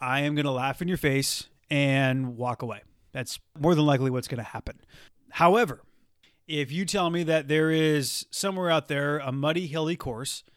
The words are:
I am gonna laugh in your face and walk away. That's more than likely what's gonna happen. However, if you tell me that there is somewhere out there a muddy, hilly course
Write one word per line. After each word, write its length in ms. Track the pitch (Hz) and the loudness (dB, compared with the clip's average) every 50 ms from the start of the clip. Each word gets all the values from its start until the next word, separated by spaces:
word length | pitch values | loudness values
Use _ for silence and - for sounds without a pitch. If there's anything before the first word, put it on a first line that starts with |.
I 220 | 131 127 131 139 143 | -4 -2 0 0 2
am 120 | 147 151 | 2 2
gonna 160 | 147 143 143 | 0 0 0
laugh 320 | 131 123 127 135 135 - 180 | 0 -2 -2 -4 -4 -4 -2
in 60 | 170 | -2
your 80 | 185 | -2
face 480 | 156 - 147 135 139 135 - - - - - _ _ _ _ | 0 0 2 2 2 0 0 -2 -6 -8 -12 _ _ _ _
and 640 | 151 143 143 139 135 135 139 131 127 135 131 127 120 | 0 2 2 4 4 2 2 2 0 0 -2 -4 -6
walk 260 | 113 123 123 120 - 127 | -6 -6 -6 -4 -6 -8
away. 180 | 117 107 104 - _ _ _ _ _ - | -10 -10 -12 -16 _ _ _ _ _ -10
That's 260 | 135 127 - - - - _ _ | -10 -8 -8 -10 -12 -14 _ _
more 200 | - 143 156 180 | 0 2 4 4
than 100 | 151 151 | 6 6
likely 240 | 151 143 123 135 131 | 4 4 4 2 0
what's 160 | 127 127 120 | -2 -2 -4
gonna 160 | - 143 117 107 | -6 -8 -8 -8
happen. 380 | - - 110 - - - - _ _ - - - - _ _ _ _ | -10 -12 -12 -10 -12 -14 -14 _ _ -20 -20 -20 -20 _ _ _ _
However, 520 | - - 165 175 190 233 240 165 123 - - _ _ _ _ _ _ _ _ _ _ _ _ - | 0 4 4 6 6 6 4 2 -2 -8 -14 _ _ _ _ _ _ _ _ _ _ _ _ -8
if 240 | 160 147 143 123 143 | -4 -4 -4 -4 -4
you 120 | 175 196 | -4 -4
tell 260 | 165 - 202 180 170 | -2 0 0 0 0
me 120 | 170 170 170 | 0 0 0
that 240 | 156 160 160 143 | 2 2 0 2
there 240 | 135 151 156 156 160 | 2 2 2 4 4
is 560 | 160 160 156 156 151 147 135 120 - - - - - | 4 4 4 4 4 2 0 -2 -4 -6 -8 -8 -6
somewhere 380 | - - 196 190 185 180 175 | -4 -2 -2 -2 0 2 2
out 180 | 165 156 139 - | 2 2 2 0
there 300 | 151 143 143 143 147 151 | -2 -2 0 0 -2 -2
a 120 | 139 135 | -4 -4
muddy, 380 | 127 135 139 151 160 175 185 156 | -4 -2 0 0 0 0 -2 -4
hilly 260 | 139 160 160 156 170 | -4 -4 -2 -2 -4
course 480 | 156 - 139 117 110 135 - - - - _ _ | -4 -6 -8 -8 -8 -8 -8 -10 -10 -12 _ _